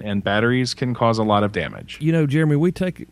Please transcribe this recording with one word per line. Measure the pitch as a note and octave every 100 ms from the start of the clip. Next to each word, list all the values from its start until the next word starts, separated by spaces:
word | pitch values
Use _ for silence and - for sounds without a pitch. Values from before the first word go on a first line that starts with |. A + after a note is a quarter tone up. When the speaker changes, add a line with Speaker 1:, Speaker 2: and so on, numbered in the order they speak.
Speaker 1:
and | G#2 G2+
batteries | G2 G#2 A#2 B2+ B2+
can | - B2+ A#2
cause | A#2 A2
a |
lot | G#2+ G#2
of | G#2
damage. | F#2 D2 - - -
Speaker 2:
You | D3+
know, | E3 D3
Jeremy, | D3 D#3 C#3+
we | F3
take, | - F#3 - -